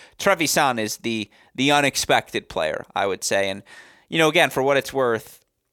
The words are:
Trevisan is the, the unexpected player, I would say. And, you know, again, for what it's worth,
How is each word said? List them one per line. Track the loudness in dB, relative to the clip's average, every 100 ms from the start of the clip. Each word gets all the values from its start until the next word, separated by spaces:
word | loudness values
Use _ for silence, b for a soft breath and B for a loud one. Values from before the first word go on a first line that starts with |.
| B B
Trevisan | -2 0 0 0 0 0
is | -4 -6
the, | -6 -6 -8 b b -2
the | 2
unexpected | 4 2 0 2 2 2 -8 -6
player, | -4 -4 -4 -6
I | -4 -2
would | -4
say. | -2 -2 -2
And, | -6 -12 B B B B
you | 0
know, | 2
again, | 4 2
for | 2
what | 2 0
it's | 0
worth, | -2 0 -2 -6 -20 _ _ _